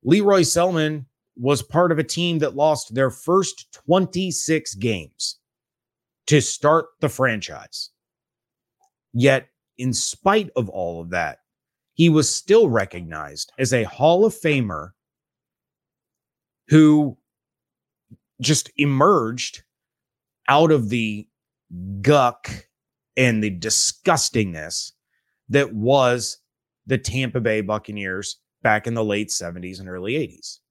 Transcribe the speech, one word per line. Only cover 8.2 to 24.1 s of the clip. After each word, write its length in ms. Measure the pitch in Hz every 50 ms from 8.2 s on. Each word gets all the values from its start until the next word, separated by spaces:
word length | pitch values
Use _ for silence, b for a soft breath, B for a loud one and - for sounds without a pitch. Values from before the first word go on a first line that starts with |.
| _ _ _ _ _ _ _ _ _ _ _ _ _ _ _ _ _ _ _
Yet, 360 | 117 120 135 135 135 - _ _ _ _ _ _ _
in 140 | 127 131 120
spite 580 | - - - - - _ 196 202 220 202 151 _
of 140 | 131 120 95
all 320 | - 95 90 85 85 82
of 100 | 85 85
that, 300 | 90 87 85 76 67 _ _ _ _ _ _ _ _ _ _ _ _
he 140 | - 165 170
was 260 | 156 156 151 - -
still 360 | - - - 202 226 226 165
recognized 800 | 117 113 95 95 - 90 87 80 80 76 76 73 71 78 - _ _ -
as 160 | 131 127 131
a 80 | 123 110
Hall 420 | 101 - - 131 156 170 180 214
of 80 | 226 -
Famer 600 | - - 165 147 139 120 104 87 76 73 92 _ _ _ _ _ _ _ _ _ _ _ _ _ _ _ _ _ _ _ _ _ _ _ _ _ _ _ _ _ _ _ _ _ _ _ _
who 500 | 156 156 156 151 151 151 147 139 - _ _ _ _ _ _ _ _ _ _ _ _ _ _ _ _ _ _ _ - _ _ _ _ _
just 300 | 120 117 156 139 - - _ -
emerged 840 | 143 143 139 131 143 185 202 160 117 110 120 127 - - - - _ _ _ _ _ _ _ _ _ _ _ _ _ _ _ _ _ -
out 240 | 135 147 160 165 156
of 160 | 143 117 101
the 400 | 117 120 113 110 104 104 104 _ _ _ _ _ _ _ _ _ 85 90 90 95 98 98
guck 680 | 98 135 151 143 127 120 120 _ _ - - - - _ _ _ _ _ _ _ _ _ _ -
and 260 | 127 123 113 110 107
the 60 | 107
disgustingness 1400 | 98 87 82 110 - - - - - _ _ 196